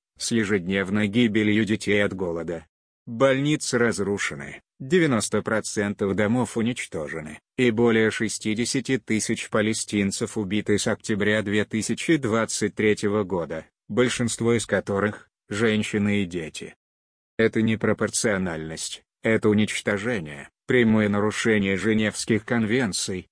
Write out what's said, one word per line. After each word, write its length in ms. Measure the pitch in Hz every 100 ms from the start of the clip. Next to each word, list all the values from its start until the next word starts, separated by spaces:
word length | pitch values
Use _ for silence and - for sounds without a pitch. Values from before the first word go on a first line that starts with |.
| _ -
с 140 | -
ежедневной 800 | 113 98 104 87 98 92 104 104
гибелью 560 | 113 117 107 107 107
детей 380 | 101 107 101 104
от 120 | 101
голода. 500 | 95 90 85 82 82 - _ _ _ -
Больницы 720 | 117 135 135 147 151 - 123
разрушены, 840 | 117 98 98 101 - 73 69 - _ -
девяносто 640 | 131 180 156 113 - 107
процентов 720 | 107 107 - 110 101 101 101
домов 440 | 98 104 123 113 117
уничтожены, 840 | 113 127 - 85 73 80 78 76 _ -
и 140 | 123
более 400 | 110 117 113 110
шестидесяти 880 | - 110 - 107 107 117 135 123 131
тысяч 500 | - 110 - 110 -
палестинцев 880 | 110 107 110 - 104 98 - 113 110
убиты 420 | 95 104 95 104
с 80 | 117
октября 560 | 104 - 104 104 107
две 220 | 101 104
тысячи 540 | 101 110 101 117 - 156
двадцать 560 | 120 113 107 - 104
третьего 500 | - 107 104 104 107
года, 400 | 92 92 76 78 - _ -
большинство 640 | 107 127 - 117 - 113
из 140 | 117 -
которых — 640 | 98 - 98 104 104 - _ -
женщины 720 | 101 113 107 104 107 104 101
и 40 | 92
дети. 500 | 87 78 - - - _ _ _ _ _ -
Это 240 | 113 117
не 160 | 113 110
пропорциональность, 1200 | 107 104 104 - 113 95 92 80 80 80 - - _ _
это 260 | 113 110 110
уничтожение, 1000 | 104 104 - - 101 110 110 76 71 69 _ -
прямое 420 | 127 113 110 104
нарушение 720 | 101 104 - 117 107 98 95
Женевских 640 | 107 107 107 - - 107
конвенций, 840 | - 120 107 127 110 - - 92 -